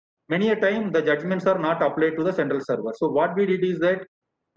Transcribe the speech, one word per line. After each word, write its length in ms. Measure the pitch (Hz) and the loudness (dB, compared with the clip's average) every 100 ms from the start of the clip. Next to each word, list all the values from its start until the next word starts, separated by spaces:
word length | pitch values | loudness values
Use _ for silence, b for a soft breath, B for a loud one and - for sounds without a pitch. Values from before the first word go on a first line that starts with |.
| _ _ _ | _ _ _
Many 200 | 165 220 | 0 0
a 100 | 214 | 2
time 320 | 196 220 208 | 2 0 0
the 100 | 160 | 0
judgments 460 | 151 147 170 185 190 | 0 -2 -2 0 2
are 100 | 185 | 2
not 240 | 156 165 | 0 0
applied 360 | - - 160 160 | 0 2 0 2
to 60 | |
the 100 | 170 | -2
central 260 | 165 143 139 | 0 -2 -2
server. 340 | 135 117 110 110 | -2 -4 -4 -2
So 100 | 156 | 0
what 280 | 135 170 180 | 2 0 0
we 120 | 196 | 0
did 160 | 185 | 0
is 160 | 185 165 | 0 0
that, 220 | 170 185 - _ _ _ _ | 0 0 -6 _ _ _ _